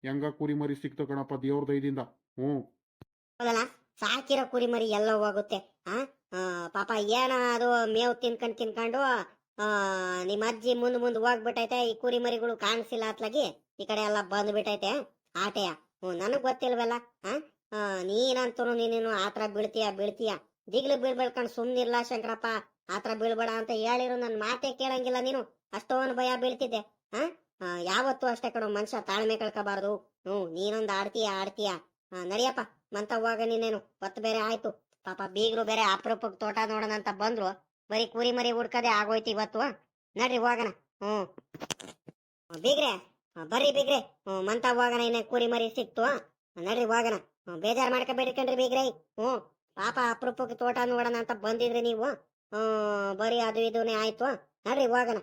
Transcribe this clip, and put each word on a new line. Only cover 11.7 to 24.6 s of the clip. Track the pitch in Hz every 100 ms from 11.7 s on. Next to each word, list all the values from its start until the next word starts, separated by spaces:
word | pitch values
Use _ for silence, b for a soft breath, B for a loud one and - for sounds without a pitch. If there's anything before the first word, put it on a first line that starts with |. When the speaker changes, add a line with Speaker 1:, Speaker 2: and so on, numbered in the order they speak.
| 247 233
Speaker 2:
ಈ |
ಕುರಿ | 220 247 240
ಮರಿಗಳು | 240 233 233 226
ಕಾಣಿಸಿಲ್ಲ | 208 226 226 233 220
ಅತ್ಲಾಗಿ | 214 220 254 220 - _ -
ಈ | 208
ಕಡೆ | 214
ಎಲ್ಲ | 208 208
ಬಂದ್ಬಿಟ್ಟೈತೆ | 185 202 208 208 208 208 202 277 - _ _ 170
ಆಟೆಯ. | 202 202 185
ಹ್ಞೂ, | 156 _ _ 185
ನನಗ್ | 175 196 269
ಗೊತ್ತಿಲ್ವಲ್ಲ. | 247 262 254 240 226 240 240 _
ಆ? | 190 277 311 _ _
ಆ, | 214 208 185
ನೀನಂತೂ | 185 208 262 254 247 240 240
ನೀನೇನು | 233 233 226 226
ಆತರ | 208 202 - 214
ಬೀಳ್ತೀಯ, | 208 214 220 208
ಬೀಳ್ತೀಯ, | 196 208 208 220 185 _ _ -
ದಿಗ್ಲು | 220 277 277
ಬೀಳ್ಬೇಡ್ಕೊಂಡ್ | 262 247 254 254 233
ಸುಮ್ನಿರ್ಲ | 240 233 247 240 240 240
ಶಂಕರಪ್ಪ, | 240 226 226 226 220 - _ -
ಆತರ | 196 226
ಬೀಳ್ಬೇಡ | 220 226 226 226
ಅಂತ | 226 220
ಹೇಳಿರು, | 220 220 247 254 247
ನನ್ | 240 220
ಮಾತೇ | 214 254